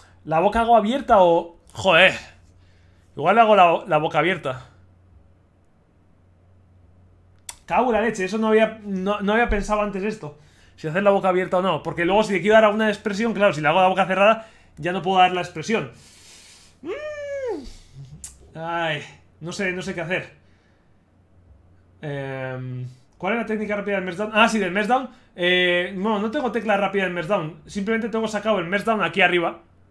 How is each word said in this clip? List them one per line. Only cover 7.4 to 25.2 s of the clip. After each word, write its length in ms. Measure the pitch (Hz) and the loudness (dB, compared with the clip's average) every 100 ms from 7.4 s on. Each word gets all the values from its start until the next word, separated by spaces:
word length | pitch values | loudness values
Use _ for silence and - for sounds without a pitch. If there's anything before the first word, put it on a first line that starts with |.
| - - - | -20 -20 -2
Cago 220 | 175 247 | 0 2
en 60 | |
la 80 | 214 | 0
leche, 240 | 226 - 185 | -2 -4 -4
eso 120 | 214 | -2
no 100 | 220 | 2
había, 320 | 220 220 220 | 4 2 -2
no, 380 | 208 190 185 208 | -8 -6 -4 -2
no 120 | 202 | 0
había 160 | 220 240 | 0 0
pensado 320 | 208 196 208 | -2 -2 -2
antes 220 | 208 190 | -2 -4
esto. 360 | 208 - 147 - _ _ _ - | -6 -8 -12 -16 _ _ _ -12
Si 100 | 156 | -6
hacer 160 | 170 | 0
la 80 | 202 | 2
boca 180 | 196 185 | 2 2
abierta 280 | 185 180 185 | 0 0 0
o 40 | |
no. 220 | 190 160 | 0 -2
Porque 220 | 165 160 170 | -4 -2 2
luego 180 | 202 | 2
si 100 | 208 | 2
le 80 | 190 | 0
quiero 140 | 190 220 | 2 4
dar 100 | 214 | 4
alguna 240 | 214 220 | 2 -2
expresión, 440 | 202 214 196 233 | -2 -6 -4 -4
claro, 200 | 196 202 | 0 0
si 80 | 147 | 2
le 60 | 147 | 0
hago 140 | 175 | 2
la 60 | 185 | 2
boca 200 | 190 175 | 2 0
cerrada, 400 | 190 202 220 - - _ - | 2 2 2 -4 -20 _ -10
ya 160 | 156 | -6
no 80 | 185 | -4
puedo 180 | 175 185 | 0 4
dar 120 | 180 | 4
la 100 | 180 | 2
expresión. 500 | 170 160 151 214 135 - - - - - - - - _ | -6 -8 -4 -4 -6 -14 -20 -20 -20 -20 -20 -20 -20 _
Mm. 100 | 302 539 605 587 571 554 508 339 226 - - 135 131 151 - - - 160 | -12 -10 -10 -12 -10 -10 -8 -10 -12 -20 -20 -20 -20 -20 -20 -20 -20 -14
Ay, 480 | 165 170 165 147 - - _ _ | -8 -4 -4 -6 -10 -20 _ _
no 100 | 160 | -12
sé, 200 | 180 190 | -6 -6
no 100 | 180 | -6
sé 120 | 180 | -8
qué 80 | 175 | -8
hacer. 360 | 165 180 135 - _ _ _ _ _ _ _ _ _ _ _ _ _ _ _ _ | -6 -6 -6 -18 _ _ _ _ _ _ _ _ _ _ _ _ _ _ _ _
Em, 840 | 156 143 135 131 131 127 127 127 123 - _ _ | -10 -8 -8 -8 -8 -8 -10 -10 -12 -16 _ _
¿cuál 160 | 180 | -6
es 60 | 233 | -4
la 60 | 220 | -4
técnica 300 | 220 208 208 | -6 -4 -6
rápida 200 | 202 196 | -4 -4
del 100 | 185 | -4
Merge 140 | 175 | -6
Down? 120 | 214 | -2
Ah, 140 | 214 226 | 2 4
sí, 120 | 214 | 2
del 120 | 185 | 0
Merge 180 | 190 202 | -2 0
Down. 200 | 254 262 - | 0 -2 -12